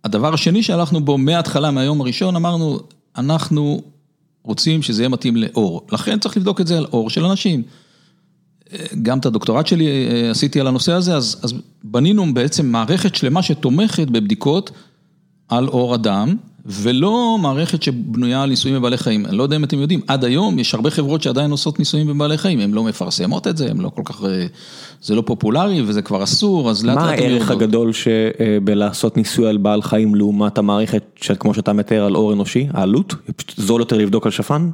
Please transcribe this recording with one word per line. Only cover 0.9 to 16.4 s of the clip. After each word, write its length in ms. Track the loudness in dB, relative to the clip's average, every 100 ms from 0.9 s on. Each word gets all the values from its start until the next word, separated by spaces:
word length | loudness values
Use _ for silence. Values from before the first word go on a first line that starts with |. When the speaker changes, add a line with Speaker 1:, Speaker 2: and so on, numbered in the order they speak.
| 0
Speaker 1:
בו 140 | 2 2
מההתחלה, 520 | 2 0 0 0 0
מהיום 300 | 0 0 0
הראשון, 360 | -2 -2 -2 0
אמרנו, 440 | 0 0 -2 -4 -8 _ _ -4
"אנחנו 680 | -2 0 0 0 0 -4 -8 _ _ _ _ _
רוצים 400 | -8 -2 0 0
שזה 200 | 0 0
יהיה 60 | 0
מתאים 280 | 0 0 0
לאור." 500 | 0 0 0 -2 -6
לכן 260 | -6 -2 -2
צריך 180 | -2 -2
לבדוק 240 | -2 0
את 60 | 0
זה 120 | 0
על 80 | 0
אור 180 | -2 -2
של 140 | -2
אנשים. 380 | 0 0 0 -2 -4 -14 _ _ _ _ _ _ _ _ _ -14 -8 -4
גם 160 | -2 0
את 80 | 0
הדוקטורט 400 | 0 0 0 2
שלי, 200 | 2 2
אה, 440 | 0 0 0 0
עשיתי 300 | 0 0 2
על 60 | 0
הנושא 260 | 0 0
הזה, 240 | 0 2 0
אז, 200 | -2 -4
אז 120 | -6 -8 -14 _
בנינו 500 | -4 2 4 4 2
בעצם 320 | 2 0 0 0
מערכת 480 | 0 0 0 0
שלמה 280 | 0 0 0
שתומכת 680 | 0 0 2 2 2 0 0
בבדיקות 600 | 0 0 0 0 -2 -4 -18 -20 _ _ _ _ _ _
על 200 | -2 0
אור 260 | 0 0
אדם, 420 | 0 0 0 0 -2